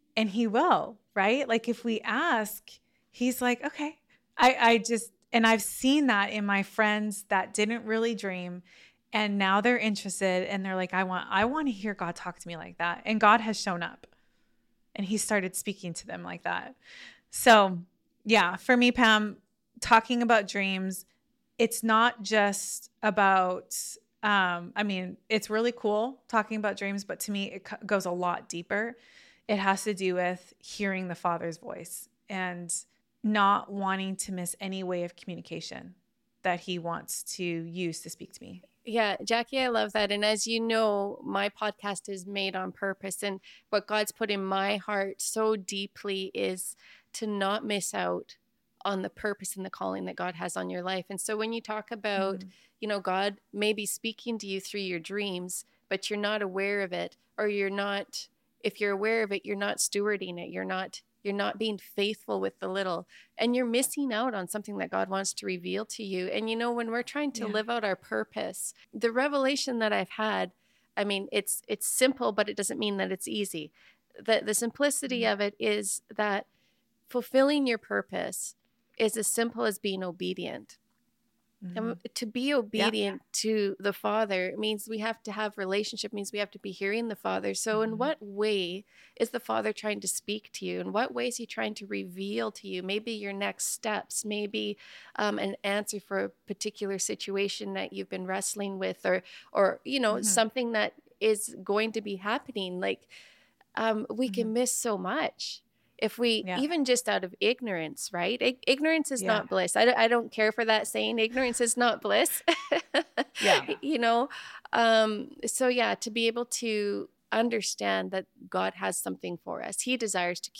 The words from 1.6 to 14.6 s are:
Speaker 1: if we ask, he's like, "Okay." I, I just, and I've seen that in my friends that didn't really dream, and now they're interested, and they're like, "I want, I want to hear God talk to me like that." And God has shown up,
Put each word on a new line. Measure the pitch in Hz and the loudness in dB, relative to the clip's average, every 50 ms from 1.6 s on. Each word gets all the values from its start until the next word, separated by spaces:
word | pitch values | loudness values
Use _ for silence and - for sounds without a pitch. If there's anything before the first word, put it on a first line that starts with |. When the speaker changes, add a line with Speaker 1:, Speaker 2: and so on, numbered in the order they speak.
| 226 240 | 2 0
Speaker 1:
if | 226 - - | -2 -2 0
we | 233 226 214 | -2 -2 0
ask, | - - 214 247 320 349 285 226 214 202 - - - - - - _ _ _ _ _ _ | -2 -2 0 0 2 2 2 2 0 -2 -6 -12 -16 -20 -20 -20 _ _ _ _ _ _
he's | _ - 247 254 247 247 | _ 0 0 2 2 2
like, | 247 247 240 240 - | 2 2 2 2 -2
"Okay." | 302 - - 302 302 320 - _ _ _ _ _ _ _ - | -6 -4 -4 -6 -6 -6 -10 _ _ _ _ _ _ _ 6
I, | - 254 262 - | 6 8 8 8
I | 233 226 233 233 | 6 6 6 6
just, | 190 - 233 220 - - - _ _ _ - | 4 2 0 -2 -2 -6 -14 _ _ _ 2
and | 233 226 | 4 6
I've | 226 226 220 | 6 6 4
seen | 214 - - - - 262 277 302 294 262 | 2 -2 -4 2 4 4 6 6 6 4
that | 220 202 196 202 | 4 4 2 0
in | 220 214 202 | 0 -2 0
my | 202 202 196 196 | 2 2 2 0
friends | - - - 214 214 208 214 214 214 202 - - - | 0 2 2 4 4 4 2 0 -2 -4 -6 -2 0
that | 202 190 185 - - | 2 2 2 0 0
didn't | - 208 214 233 233 196 | 0 0 0 0 -2 -2
really | 214 220 220 226 233 233 | -2 0 2 2 0 0
dream, | 208 208 196 185 180 180 180 180 180 - _ - - - - _ _ _ _ | -2 -4 -4 -4 -4 -6 -8 -8 -10 -14 _ -20 -20 -20 -20 _ _ _ _
and | - 220 214 208 202 202 | -2 0 0 2 2 2
now | 196 190 190 208 | 4 4 4 6
they're | 202 240 247 240 | 6 4 4 4
interested, | - 220 208 196 - 196 - - 196 190 180 185 185 202 | 2 0 0 0 -4 -6 -2 0 2 2 4 2 2 0
and | 202 196 190 | -2 -2 -2
they're | 196 190 185 | -2 -2 -2
like, | 185 180 - | -2 0 0
"I | 180 190 | 0 0
want, | 185 185 180 - - | 0 0 -4 -4 0
I | - 190 214 | 2 2 4
want | 240 269 311 311 277 | 4 2 0 0 0
to | 226 | -2
hear | 196 196 220 202 | -2 -4 -4 -4
God | - 185 170 175 | -2 -4 -4 -4
talk | - - 180 175 - | -6 -8 -10 -10 -10
to | - 175 | -12 -12
me | 170 | -10
like | 160 170 180 175 - | -10 -12 -12 -4 -2
that." | 170 175 170 - - | -2 -2 -2 -2 -2
And | - 220 214 | 0 2 6
God | 220 208 214 233 | 8 8 8 8
has | 220 226 208 - | 6 2 -2 -2
shown | - 202 180 175 170 | -2 -2 -2 -2 -4
up, | 165 160 - - - _ _ _ _ _ _ _ _ _ _ | -6 -8 -12 -20 -20 _ _ _ _ _ _ _ _ _ _